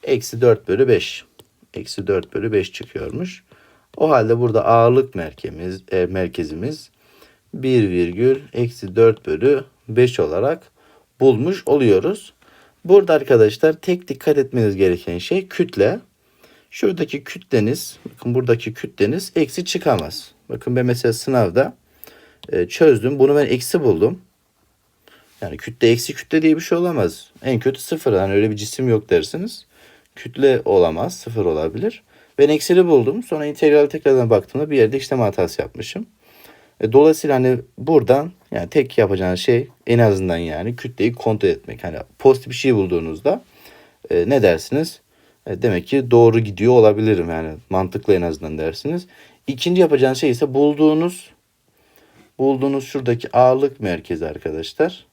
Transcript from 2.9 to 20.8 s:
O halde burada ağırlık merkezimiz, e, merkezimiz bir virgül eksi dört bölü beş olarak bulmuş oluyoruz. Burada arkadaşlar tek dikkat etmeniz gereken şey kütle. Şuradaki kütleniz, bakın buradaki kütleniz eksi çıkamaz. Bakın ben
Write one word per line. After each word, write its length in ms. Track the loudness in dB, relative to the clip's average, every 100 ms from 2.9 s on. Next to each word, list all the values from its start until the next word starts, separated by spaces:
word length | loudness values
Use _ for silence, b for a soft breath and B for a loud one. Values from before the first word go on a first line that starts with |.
| -12 -10 -8 -10 -12 b b b b b -4
O 120 | 2
halde 300 | 2 2 0
burada 260 | 2 0 2
ağırlık 500 | 4 4 4 0 -6
merkezimiz, 680 | -12 -10 -14 -10 -10 -10 _
e, 140 | -2 -2
merkezimiz 840 | -2 -6 -6 -8 -8 -10 -10 -18 b b b b b b
bir 360 | -8 0 2 2
virgül 500 | 0 -2 0 0 0 -4
eksi 420 | -6 -6 -6 -8 4
dört 300 | 4 4 -6
bölü 380 | -2 0 0 -2 _ -6
beş 300 | 2 2 2
olarak 520 | -2 -2 -2 -4 _ b b b b _
bulmuş 440 | 2 2 0 -4 -2
oluyoruz. 680 | 0 4 2 0 -6 -10 _ b b b b 4
Burada 280 | 4 6
arkadaşlar 600 | 0 4 4 4 4 0
tek 340 | 0 -4 -4 -4
dikkat 300 | -6 0 0
etmeniz 380 | 0 0 -2 2
gereken 420 | 0 0 -4 -8
şey 300 | -4 -4 -4
kütle. 520 | -4 -4 0 0 0 _ _ b b b b b
Şuradaki 520 | -4 -2 -2 -6 -8
kütleniz, 760 | -12 -18 _ -2 -2 -4 -8 -16 -20
bakın 300 | -12 -4 -4
buradaki 380 | 0 -2 -2
kütleniz 580 | -10 -14 -4 -4 -2 -4 -4
eksi 300 | -2 -4 -6
çıkamaz. 680 | -4 0 -2 -2 -12 -18 _ _
Bakın 260 | -10 -4
ben 100 | -2